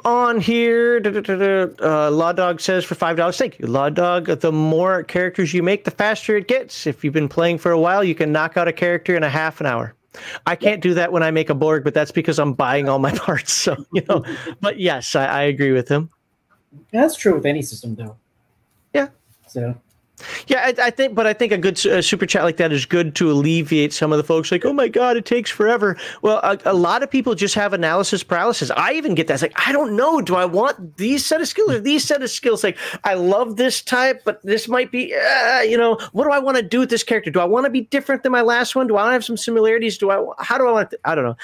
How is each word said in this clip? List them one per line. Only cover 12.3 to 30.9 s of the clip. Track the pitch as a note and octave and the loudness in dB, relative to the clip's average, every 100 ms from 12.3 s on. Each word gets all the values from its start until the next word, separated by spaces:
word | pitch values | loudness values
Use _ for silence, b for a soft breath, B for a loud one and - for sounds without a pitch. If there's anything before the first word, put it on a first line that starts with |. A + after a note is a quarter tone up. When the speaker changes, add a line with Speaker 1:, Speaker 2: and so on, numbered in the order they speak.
| D3 | 0
Speaker 1:
I'm | D3 | 0
buying | B2+ B2+ C#3 C#3 | 0 0 0 2
all | C3+ | 2
my | C#3 | 0
<laughs> | - | -2
parts. | - D3+ - | -2 -2 -2
So, | - - C#3+ - | -2 -2 -4 -4
you | E3+ - | -4 0
know, | F3+ - D#3+ E3 B | -2 -2 -10 -12 B
but | G3+ - | -6 -2
yes, | F3+ C3+ - | -2 -2 -2
I, | D3 | -2
I | C3+ C#3 | 0 0
agree | C#3+ C#3 C#3 | 0 0 2
with | C3 A#2+ | 2 0
him. | C#3+ D#3+ _ _ _ _ _ _ C#3+ - | -2 -2 _ _ _ _ _ _ -20 -6
Speaker 2:
That's | A3 D#4+ - | 2 2 2
true | G#3 | 2
with | D#3+ C#3+ | 2 2
any | D3 | -2
system, | B2 - A#2+ | -4 -10 -10
though. | G#2+ A2 A2+ _ _ _ _ _ _ _ | -10 -12 -16 _ _ _ _ _ _ _
Speaker 1:
Yeah. | C#4+ C#4 _ _ _ _ | -4 -4 _ _ _ _
Speaker 2:
So. | B2+ A#2+ B2 _ _ _ - B B B | -8 -6 -8 _ _ _ -20 B B B
Speaker 1:
Yeah, | C4 B3+ A#3+ | 0 0 0
I, | A#3+ | 0
I | |
think, | A#3 C4+ | 0 -2
but | G#3+ G#3+ | 2 0
I | |
think | G#3+ A#3+ | 2 0
a | G3 | 0
good | F#3 F3+ | 0 0
s-, | F#3+ | 2
uh, | F#3 | 2
super | - G3+ F3+ | 2 0 0
chat | F#3+ | 2
like | E3 D#3+ | 2 2
that | E3 | 0
is | C#3+ | 0
good | B2+ F3 E3 | 0 0 0
to | D3 D#3+ | 0 2
alleviate | C#3+ D3 E3 D3 D#3 D3 | 2 2 2 2 2 0
some | - D#3 | 0 0
of | D3+ | 0
the | |
folks | D3+ D#3+ D#3+ | 2 0 0
like, | F3+ | -2
"Oh | B3+ | 0
my | C#4+ A#3+ | 0 0
God, | A#3+ B3 A#3+ | 0 0 0
it | |
takes | - A#3+ G#3 | 0 -2 -2
forever." | - G#3+ A#3 G3+ F3 B B | -2 0 2 0 -4 B B
Well, | G#3+ G#3+ | 0 2
a, | - G3+ | 0 0
a | - | 0
lot | F#3+ E3+ A#3 | 2 2 0
of | C4+ | 0
people | C4 B3 F3+ | -2 0 -2
just | G3 | -2
have | G#3+ G3+ | -2 -2
analysis | F#3+ D#3+ F3 F#3+ F#3+ | 0 0 0 0 -2
paralysis. | - F3 G#3+ - C3+ | -2 -2 0 -2 -2
I | - F#3 | -2 -2
even | D#4 D4 | -2 -2
get | D#3+ D#3 | 0 0
that. | |
It's | C3+ | 0
like, | E3 - A#3+ | -2 -2 -2
"I | |
don't | C#4+ C4 | 0 0
know. | G#3 C#4+ D#4+ | 0 2 2
Do | F3 | 0
I | F3+ | 0
want | F3+ F3 C4 B3 E3+ | 0 0 0 -2 -10